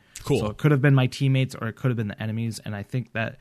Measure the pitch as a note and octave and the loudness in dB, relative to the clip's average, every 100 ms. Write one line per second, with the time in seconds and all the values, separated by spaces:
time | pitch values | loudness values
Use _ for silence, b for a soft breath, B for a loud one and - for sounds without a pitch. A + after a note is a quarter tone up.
0 | B B - C3+ G#2+ G#2+ D3+ C#3+ C#3+ C3+ | B B -2 -2 -2 0 2 4 6 6
1 | B2+ - C3+ C3 C3 - A2+ - C3 A#2 | 4 0 2 2 0 -4 -8 -2 -2 -2
2 | G#2 - A2 A2 A#2 A2 G#2+ G#2 G2+ B2+ | -4 -6 -6 -4 -4 -6 -8 -10 -6 -6
3 | A#2 A2+ A2+ - | -4 -4 -6 -8